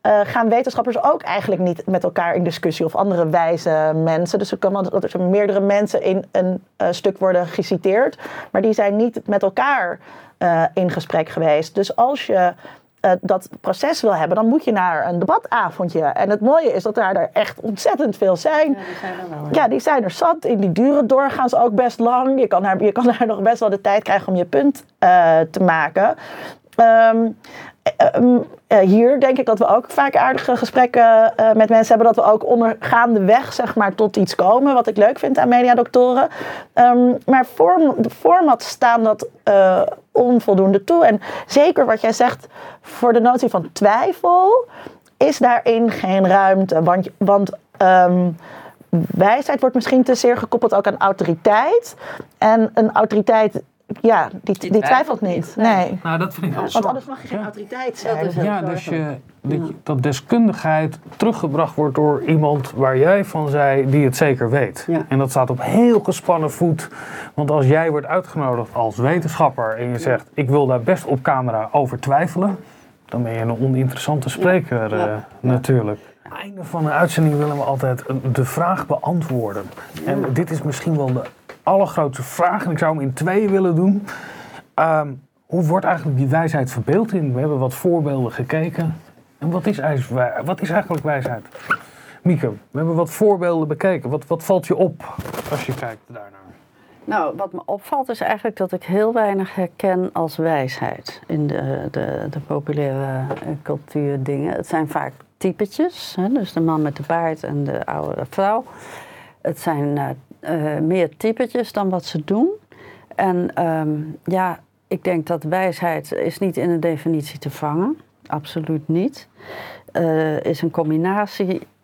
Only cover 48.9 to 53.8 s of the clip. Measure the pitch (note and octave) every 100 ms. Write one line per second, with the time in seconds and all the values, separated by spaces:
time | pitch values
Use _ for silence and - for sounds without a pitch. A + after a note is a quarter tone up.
48.9 | E3+ - - G3 B3 C#4+ C#4+ B3+ B3+ -
49.9 | C4 B3+ B3 A#3+ B3 A3+ A#3 A3 G3 G3+
50.9 | - G3 G3 F3 E3 A3 G#3+ C#4+ A#4 -
51.9 | - - - - _ G#3+ A3+ A3 - A3
52.9 | - A3 G#3+ G3+ A3 G#3+ - _ _